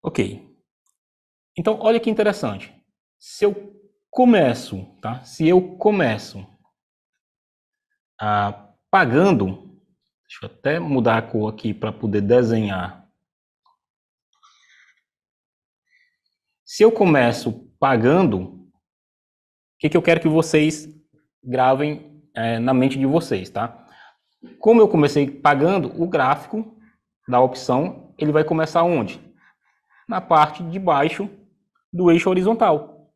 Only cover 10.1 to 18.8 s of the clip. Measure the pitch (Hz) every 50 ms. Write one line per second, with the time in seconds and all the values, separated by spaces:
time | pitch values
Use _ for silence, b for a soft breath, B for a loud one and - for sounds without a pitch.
10.1 | _ _ _ _ - - - - _ _ - 139 151 170 175 156 139 131 113 117
11.1 | 113 113 113 - - 110 107 107 107 - - 110 104 - - 107 107 - - 107
12.1 | 101 104 101 101 120 123 123 110 117 110 107 101 95 92 90 90 - - _ _
13.1 | _ _ _ _ _ _ _ _ _ _ _ _ _ _ _ _ _ _ _ _
14.1 | _ _ _ _ _ _ 1077 1077 1077 1077 b b b b b b b b _ _
15.1 | _ _ _ _ _ _ _ _ _ _ _ _ _ _ _ _ _ _ _ _
16.1 | _ _ _ _ _ _ _ _ _ _ _ - - - 214 226 220 - 202 175
17.1 | 151 139 123 120 117 - - 123 110 - - - _ _ - 135 131 117 113 127
18.1 | 156 185 190 135 101 92 92 92 - - - _ _ _